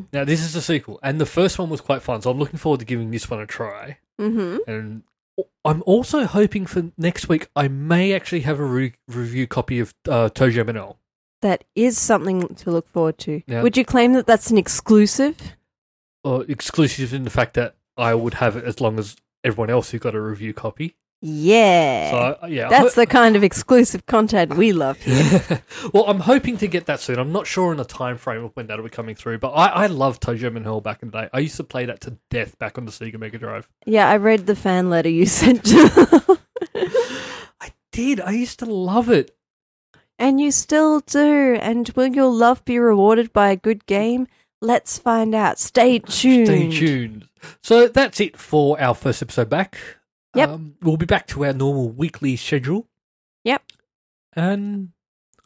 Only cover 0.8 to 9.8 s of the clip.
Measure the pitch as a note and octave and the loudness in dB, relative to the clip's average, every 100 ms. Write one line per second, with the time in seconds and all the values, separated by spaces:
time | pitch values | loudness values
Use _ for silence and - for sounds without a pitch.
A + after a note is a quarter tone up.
0.8 | - G#2 C3+ D3+ D3 - D#3 - E3+ D3+ | -4 -10 -6 -4 -2 0 -2 -2 -6 -6
1.8 | - C3+ - A2+ B2 C3 C#3+ D#3+ D#3+ C#3 | -4 -4 -4 -4 -4 -4 -6 -4 -2 -2
2.8 | A#2 A#2+ A2+ A#2 - A2 G#2+ - A2 G#2 | -4 -6 -6 -8 -8 -10 -10 -10 -10 -12
3.8 | B2 C#3+ _ - G#3 A3+ F3+ G3+ A4 A2 | -18 -20 _ -8 -4 -4 -4 -6 -8 -10
4.8 | A2 A2 - _ _ - - _ D3+ D#3 | -12 -16 -20 _ _ -10 -10 _ -4 -2
5.8 | F#3 G#3+ B3 D4+ A#3+ G#3 G#3 G#3 F#3 F3+ | 2 0 2 -2 0 0 0 -2 -6 -6
6.8 | E3+ - E3 F3 - D#3 - - C#3+ C3+ | -8 -4 -4 -4 -2 -2 -2 -2 -2 -4
7.8 | D3+ E3+ F#3+ F#3+ - E3+ C#3 D3 C#3+ B2+ | -2 0 0 -2 -4 -6 -4 -4 -4 -2
8.8 | C3 - - A#2+ A#2 B2+ B2 C3 - B2 | -4 -8 -12 -10 -6 -6 -4 -4 -4 -4